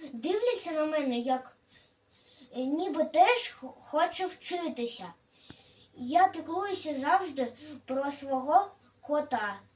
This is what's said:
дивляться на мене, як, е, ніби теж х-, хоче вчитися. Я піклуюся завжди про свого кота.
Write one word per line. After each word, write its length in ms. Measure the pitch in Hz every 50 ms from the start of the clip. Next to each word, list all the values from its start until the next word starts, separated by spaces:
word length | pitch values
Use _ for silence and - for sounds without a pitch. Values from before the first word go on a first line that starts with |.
| 320 262 -
дивляться 580 | 226 226 330 392 427 480 494 466 370 - 339
на 140 | 311 311 311
мене, 340 | 311 311 302 277 262 240 240
як, 380 | 233 262 262 254 - - - _ _ _ _ - - _ _ _ _ _ _ - _ - - - 247 - -
е, 20 | 247
ніби 440 | 262 269 294 330 381 381 285 320 302
теж 440 | 320 - 320 381 480 494 480 -
х-, 200 | - - - 262 262 - -
хоче 440 | - - 294 302 339 349 - - 370
вчитися. 880 | 359 - - - - 359 349 339 294 - 247 240 233 - - 185 175 - - _ _ _ - - - - - - - - - - - _
Я 320 | - 247 247 302 349 381
піклуюся 720 | - 330 330 - 302 330 370 403 403 370 - - 311 285 262
завжди 540 | 269 302 359 392 381 320 262 269 247 233 - - 302 302 294 247 -
про 260 | - 262 269 277 285
свого 600 | 277 - 277 277 269 262 247 294 320 381 403 - - - _ _ _ _
кота. 580 | - - 294 294 294 - 254 226 214 208 202 - - _ _